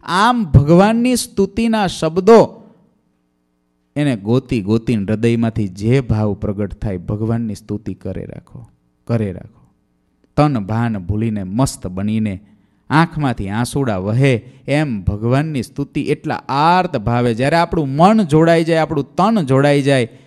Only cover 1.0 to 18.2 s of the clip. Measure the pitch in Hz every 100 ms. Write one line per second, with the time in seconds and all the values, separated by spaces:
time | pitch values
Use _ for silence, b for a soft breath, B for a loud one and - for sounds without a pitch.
1 | 240 247 - - 196 196 226 220 190 -
2 | 160 165 185 226 139 - - _ _ _
3 | _ _ _ _ _ _ _ _ _ -
4 | 147 117 101 123 131 127 95 113 113 117
5 | 98 107 117 117 117 110 101 90 107 131
6 | 117 110 107 98 104 98 101 - 113 92
7 | 87 107 110 117 117 101 - 104 107 90
8 | - 95 - - _ 123 117 _ _ _
9 | _ 117 107 87 - _ _ _ _ _
10 | _ _ _ - 147 127 95 110 117 107
11 | 87 104 113 104 92 104 139 - 95 92
12 | 101 110 107 92 b b b b b 147
13 | 165 156 143 117 98 104 120 147 131 98
14 | 95 117 139 120 B B - 143 156 110
15 | 92 101 113 135 156 147 104 - 143 151
16 | 135 147 156 110 - 135 160 180 175 139
17 | 104 120 123 113 131 165 170 180 143 135
18 | 180 220